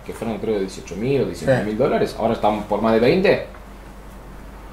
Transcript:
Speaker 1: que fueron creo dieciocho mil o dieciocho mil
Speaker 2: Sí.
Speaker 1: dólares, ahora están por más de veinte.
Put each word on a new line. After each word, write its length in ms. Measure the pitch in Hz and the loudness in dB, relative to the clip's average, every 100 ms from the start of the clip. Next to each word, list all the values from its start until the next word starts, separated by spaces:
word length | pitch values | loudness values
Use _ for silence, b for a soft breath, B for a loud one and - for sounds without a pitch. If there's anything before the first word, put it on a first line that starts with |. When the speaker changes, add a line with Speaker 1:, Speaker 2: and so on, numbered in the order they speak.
| - | -12
Speaker 1:
que 60 | |
fueron 260 | - 113 104 | -8 -6 -2
creo 220 | 107 107 | 0 0
dieciocho 340 | 95 - - | -2 -6 -10
mil 280 | 87 123 139 | -4 0 2
o 20 | |
dieciocho 400 | 95 85 135 123 | 0 0 2 2
mil 80 | 101 | 2
Speaker 2:
Sí. 60 | 107 | 0
Speaker 1:
dólares, 360 | 143 - 104 - | 2 2 0 0
ahora 180 | 117 | 0
están 280 | 110 104 107 | 2 2 0
por 160 | 95 104 | 0 0
más 120 | 113 | 4
de 80 | 110 | 4
veinte. 460 | 120 180 185 - - - - - - - - - - - - - - | 6 6 4 2 0 -14 -18 -18 -18 -18 -18 -18 -16 -16 -16 -18 -16